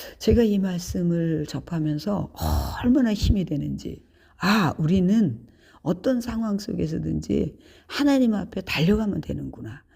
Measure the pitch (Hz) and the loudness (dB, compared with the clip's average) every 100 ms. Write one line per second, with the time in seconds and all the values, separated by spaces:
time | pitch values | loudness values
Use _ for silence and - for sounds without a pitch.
0 | - - - 220 226 202 190 175 175 190 | -14 -4 2 4 4 2 0 -2 -4 -2
1 | 175 170 165 156 147 139 - 165 156 151 | 0 0 0 -2 -4 -8 -6 -2 -2 -2
2 | 208 202 - - - 73 - - 247 269 | -2 -4 -4 -4 -2 0 -2 0 2 4
3 | 240 208 - 202 165 147 147 - - - | 4 2 2 2 0 -2 -4 -6 -10 -12
4 | - _ _ - 175 220 156 - 156 190 | -18 _ _ -2 2 4 2 0 2 2
5 | 180 220 180 117 - _ _ - - - | 4 4 2 -2 -12 _ _ -8 -4 -2
6 | 262 247 233 220 220 202 - 175 165 160 | 0 0 -2 -4 -2 -4 -4 -4 -4 -4
7 | 156 156 - - - - - - - - | -4 -4 0 0 -2 -6 -20 -20 -8 0
8 | 285 269 247 208 - 190 - - 165 214 | 2 4 4 0 -4 -8 -4 0 2 2
9 | 214 165 143 139 135 - 110 107 - | 0 -2 -4 -6 -8 -10 -14 -14 -18